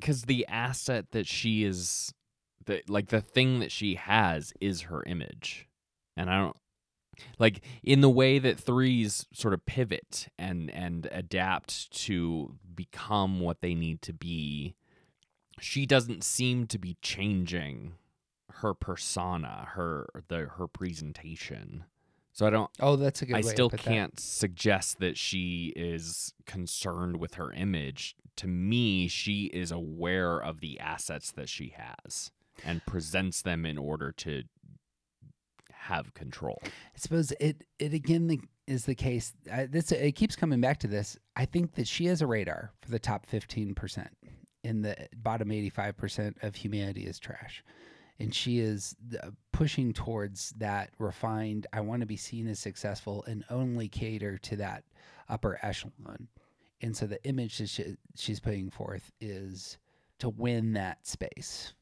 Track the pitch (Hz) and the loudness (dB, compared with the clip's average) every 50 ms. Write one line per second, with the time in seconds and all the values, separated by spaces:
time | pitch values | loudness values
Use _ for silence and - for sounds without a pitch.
0 | - 147 147 123 113 127 135 123 - - 104 113 120 127 127 - - - 127 113 | 2 2 2 2 4 2 4 2 2 0 0 0 0 0 -2 -2 0 0 0 0
1 | 87 - - 113 92 - - - - 113 110 107 107 101 92 90 90 - - - | 0 0 -2 -2 0 0 -2 0 2 2 4 4 4 4 2 0 0 -2 -2 -2
2 | - - - _ _ _ _ _ _ _ _ _ - - 101 85 - - 104 104 | -4 -6 -8 _ _ _ _ _ _ _ _ _ -4 -4 -4 -4 -2 0 2 2
3 | 101 - 117 110 104 - - 127 127 131 127 123 101 67 - - 107 101 90 90 | 2 4 2 2 2 4 4 6 6 6 6 4 2 -2 -2 -2 0 0 0 0
4 | - 95 104 113 104 87 82 78 76 - - - 95 101 92 82 85 85 85 69 | 2 4 6 6 6 6 4 0 -2 -6 -8 -2 0 0 0 -2 -4 -6 -6 -6
5 | - - 87 82 71 - 50 - - - - - - _ _ _ _ _ _ _ | -4 -4 -4 -4 -6 -8 -10 -10 -10 -10 -10 -10 -14 _ _ _ _ _ _ _
6 | _ _ _ - 92 90 92 98 98 78 - - _ _ _ _ _ _ _ _ | _ _ _ -4 0 2 4 4 4 2 -2 -8 _ _ _ _ _ _ _ _
7 | _ _ - - - - - - 117 113 95 90 - - - - - - 139 139 | _ _ -20 -20 -20 -20 2 6 6 6 6 4 -8 -14 -16 -4 6 8 10 12
8 | 139 135 123 127 131 131 135 139 127 127 - - - - 123 127 131 127 127 120 | 12 12 12 10 8 8 8 8 6 4 2 4 2 4 6 6 8 8 6 6
9 | 110 104 - - - - - - - 110 95 85 - - - 131 127 101 90 - | 4 4 2 -2 -6 -8 -8 0 2 4 2 2 0 -2 0 0 2 2 0 -4
10 | - _ - - - - _ - 87 95 90 85 82 73 - 80 90 87 85 85 | -4 _ -10 -10 -10 -10 _ -6 -4 -2 -2 -2 -2 -4 -4 -4 -4 -2 -2 -2
11 | 80 - - 92 92 85 - 92 90 92 92 78 - - - - - - - - | -4 -4 -4 -6 -4 -2 0 2 2 2 2 0 -2 -6 -8 -8 -8 -8 -8 -6
12 | - - 98 90 85 82 82 80 71 - - 78 - 90 85 90 87 - - - | -2 0 2 2 2 2 0 0 -2 -6 -10 -16 -18 -16 -12 -12 -12 -10 -10 -12
13 | - - 107 104 98 95 95 92 87 85 85 - - 87 87 82 82 82 82 82 | -4 0 2 2 4 2 2 2 0 0 0 0 0 0 0 0 0 -2 -2 -4
14 | - - 85 78 - 85 85 80 76 73 73 73 71 90 87 _ _ _ _ _ | -6 -10 -10 -8 -6 -6 -4 -4 -4 -4 -4 -4 -6 -8 -10 _ _ _ _ _
15 | _ _ _ _ _ _ _ _ _ _ - - - - - 139 139 123 139 131 | _ _ _ _ _ _ _ _ _ _ -16 -12 -8 -4 -2 0 4 8 8 6
16 | 117 117 113 82 - - - - 123 127 123 123 120 110 - 101 92 90 85 - | 8 4 -2 -2 -2 0 2 2 4 4 4 2 2 0 -2 -4 -4 -4 -6 -4
17 | - - - 95 98 104 101 92 90 85 90 87 76 71 67 57 52 82 87 - | -4 -4 -2 0 2 2 4 2 2 2 0 -2 -4 -4 -6 -8 -10 -12 -14 -16
18 | _ _ _ _ _ _ _ _ _ - - - - 107 92 - - - 90 - | _ _ _ _ _ _ _ _ _ -20 -10 -2 -2 -2 -2 -2 -4 -4 -4 -4
19 | - - - 95 87 90 90 85 78 58 50 50 - - - 95 87 82 78 71 | -4 -4 -2 -2 0 0 0 -2 -2 -4 -8 -10 -12 -8 -4 -4 -2 -2 -2 -4
20 | - - - - - - 85 82 76 69 - 92 90 82 - - 92 90 82 78 | -6 -8 -12 -16 -8 -4 -4 -4 -4 -6 -4 -6 -6 -6 -4 -4 -4 -4 -4 -4
21 | 78 76 76 - - 80 82 - - - 69 53 50 50 - - 87 - _ _ | -8 -8 -8 -10 -12 -12 -12 -10 -10 -10 -10 -12 -12 -12 -14 -14 -14 -16 _ _
22 | _ _ _ _ _ _ _ - 107 107 107 110 104 - - - 131 143 143 135 | _ _ _ _ _ _ _ 4 4 6 6 4 2 0 -2 4 6 6 6 6
23 | 139 139 - - - 123 120 107 110 113 107 120 123 120 117 104 - - 113 110 | 4 2 2 0 -2 0 2 4 4 4 4 4 4 4 2 0 0 2 2 2
24 | 98 - - - - - - - - 98 87 - - 107 101 92 - - - - | 2 -2 -4 -8 -8 -4 0 0 0 0 0 2 4 4 4 4 2 -2 -2 0
25 | 92 90 - - - - - 92 90 87 87 85 85 80 - - 87 85 82 82 | 0 0 0 0 -2 -2 -2 0 -2 -2 -2 -2 -4 -4 -4 -4 -2 -2 -2 -4
26 | 80 82 82 - - - - _ - - - 95 90 85 - - - 95 85 87 | -4 -6 -6 -6 -6 -8 -10 _ -16 -10 -8 -6 -6 -4 -4 -4 -4 -4 -2 -2
27 | 90 90 87 85 85 82 - - 82 62 50 71 92 101 92 78 71 67 67 - | -2 -2 -2 -2 -4 -6 -6 -8 -8 -8 -4 -2 0 0 0 0 -2 -4 -6 -8
28 | - - - _ _ - _ - - 92 90 90 90 101 117 120 120 110 98 92 | -10 -10 -10 _ _ -14 _ -6 -4 -2 0 2 2 4 4 4 4 4 4 4
29 | 87 85 - - - 107 104 101 101 - - 90 90 82 85 85 82 78 78 82 | 2 2 0 -2 0 0 0 0 0 -2 -2 -4 -4 -4 -4 -4 -4 -6 -6 -4
30 | 85 87 92 92 90 87 85 82 - 76 82 76 73 78 65 - - 78 80 - | 0 0 2 2 2 2 2 0 -2 -4 -6 -6 -8 -10 -8 -8 -6 -6 -6 -6
31 | - - 80 73 - - - - 69 - - - 73 60 - - 60 60 - - | -6 -8 -8 -8 -8 -10 -10 -10 -10 -10 -8 -10 -10 -12 -12 -14 -16 -16 -16 -16
32 | _ - - - - - - _ _ _ _ - - - 85 82 - - 98 90 | _ -10 -10 -10 -10 -10 -14 _ _ _ _ -12 -6 -4 -4 -4 -4 -4 -6 -4
33 | 78 78 85 95 95 92 - - - 92 85 82 80 80 76 73 69 73 78 76 | -4 -2 0 0 0 0 -2 -2 -2 -2 -2 -2 -2 -4 -4 -4 -4 -4 -4 -4
34 | 69 71 - - - 80 73 65 64 - _ _ - - - - _ _ _ _ | -4 -6 -6 -6 -6 -4 -4 -4 -6 -10 _ _ -20 -20 -20 -20 _ _ _ _
35 | _ _ _ _ - - _ _ _ _ _ _ _ _ - - - - 90 78 | _ _ _ _ -20 -20 _ _ _ _ _ _ _ _ -20 -16 -6 -4 -4 -4
36 | 65 - _ - 76 64 - - - 62 - - - - - - - - _ - | -4 -6 _ -14 -12 -12 -10 -6 -6 -6 -6 -6 -10 -12 -12 -14 -20 -20 _ -12
37 | - - 160 165 156 131 147 - 147 151 147 - - _ _ - 147 151 151 160 | -4 0 2 2 2 0 0 0 0 0 0 0 -10 _ _ -4 -2 0 0 0
38 | 131 165 165 165 170 165 160 123 - - _ _ _ - 135 123 - - 131 - | 4 4 4 6 6 4 2 0 -2 -10 _ _ _ -2 -2 0 0 0 -2 0
39 | - 135 123 117 - - - - _ - 101 127 135 131 143 170 165 - 165 - | 0 0 0 0 -2 -4 -10 -14 _ -6 -4 -4 -2 0 0 0 2 2 2 4
40 | 143 147 139 - 208 - - - - 160 139 120 123 127 151 - - 107 104 101 | 4 2 4 4 2 2 2 0 2 4 4 4 4 4 4 2 0 -2 0 -2
41 | 104 - - - _ _ _ - 131 - - 175 175 165 - - 120 - - - | -2 -4 -8 -14 _ _ _ -2 -2 0 2 0 0 0 0 -4 -4 -2 -2 0
42 | 170 175 180 156 156 127 113 110 92 85 78 - - 101 - _ - - 117 110 | 2 2 4 4 4 2 2 2 0 -2 -4 -6 -8 -12 -14 _ -8 -4 -4 -2
43 | - - 107 101 - - - 110 - - - 117 107 98 98 - - 95 - 90 | 0 0 -2 -2 -2 -2 -4 -4 -4 -2 -4 -2 -2 -2 -2 -4 -6 -6 -6 -8
44 | - - - _ - - - - - _ _ _ - 117 113 107 107 104 104 - | -10 -10 -14 _ -20 -20 -20 -20 -20 _ _ _ -4 -2 0 0 0 -2 -2 -6
45 | - - - 117 113 117 110 113 110 104 110 107 104 98 - - 101 104 101 - | -10 -14 -14 -4 -2 -2 0 0 0 0 0 0 -2 -2 -2 -2 -4 -4 -4 -4
46 | - 98 - - 104 104 - - - 107 101 - - 104 104 104 101 98 98 101 | -4 -4 -2 -2 -2 -2 -4 -4 -6 -6 -6 -4 -4 -2 -2 0 -2 -2 -4 -4
47 | 98 95 95 - - - - - - - - - - - - - - - - - | -6 -8 -8 -10 -12 -12 -12 -12 -12 -14 -16 -16 -18 -20 -20 -20 -20 -20 -20 -20
48 | - - _ - 107 107 - - - 127 120 120 113 110 107 101 95 - - - | -20 -20 _ -6 -4 -2 -2 -2 0 2 2 4 4 2 0 0 -4 -8 -10 -12
49 | 107 120 117 - - 90 107 - _ _ - - 156 143 - - 127 120 104 - | -12 -12 -10 -10 -10 -12 -14 -18 _ _ 0 2 2 2 2 2 0 0 0 -2
50 | - 117 113 107 101 101 98 95 - - - 107 110 104 101 101 98 - _ - | -4 -4 -2 -2 -4 -4 -6 -8 -10 -10 -8 -6 -4 -2 -2 -2 -4 -6 _ -4
51 | 110 101 95 - - 113 110 110 110 107 107 107 - - - 110 104 107 117 120 | -4 -4 -2 -2 -2 -2 -2 -2 -2 -2 -4 -4 -6 -4 -4 -4 -2 -2 -2 -2
52 | 117 107 110 101 - - - 117 113 113 104 - - 104 95 - - 104 98 - | -2 -4 -4 -8 -8 -8 -6 -6 -4 -4 -4 -4 -6 -8 -8 -4 -4 -4 -4 -4
53 | - 104 101 104 - 117 113 104 - - 123 127 131 127 120 120 113 98 - - | -6 -6 -6 -6 -6 -6 -8 -8 -6 -4 -2 -2 0 0 -2 -2 -4 -4 -4 -6
54 | 117 110 110 107 104 104 95 98 - - 107 101 101 95 - - - _ _ _ | -4 -4 -4 -4 -4 -4 -6 -6 -6 -6 -6 -4 -4 -6 -6 -8 -12 _ _ _
55 | - - - - - - - - - 101 - - - 104 95 - - 110 - - | -20 -20 -20 -20 -8 -6 -4 -2 -2 -2 -2 -2 -4 -4 -4 -4 -8 -12 -14 -16
56 | - - - - 120 - _ - _ _ _ _ _ _ _ _ - 117 110 - | -16 -16 -14 -14 -16 -18 _ -20 _ _ _ _ _ _ _ _ -6 -4 -2 -2
57 | 107 104 104 - - 139 135 131 120 110 - - 107 101 - - 95 76 - - | -2 -4 -4 -6 -4 -2 -2 -2 -2 -4 -4 -4 -6 -4 -4 -6 -6 -6 -8 -12
58 | _ _ - - - - 107 - - 113 104 98 95 92 - - - - 98 95 | _ _ -14 -8 -4 -4 -4 -2 -2 -2 -2 -2 -4 -6 -8 -8 -8 -8 -8 -10
59 | - - _ _ 113 107 98 95 98 95 95 95 - - - - _ _ _ _ | -12 -14 _ _ -10 -10 -8 -8 -10 -10 -10 -12 -12 -14 -16 -18 _ _ _ _
60 | _ _ _ _ - 120 107 110 117 120 120 117 113 113 110 101 95 92 - - | _ _ _ _ -4 -4 -2 0 0 2 2 2 2 2 2 0 0 -4 -6 -8
61 | _ - - - - - - - - - - - - - - _ | _ -12 -8 -8 -8 -8 -8 -12 -12 -10 -10 -10 -12 -14 -16 _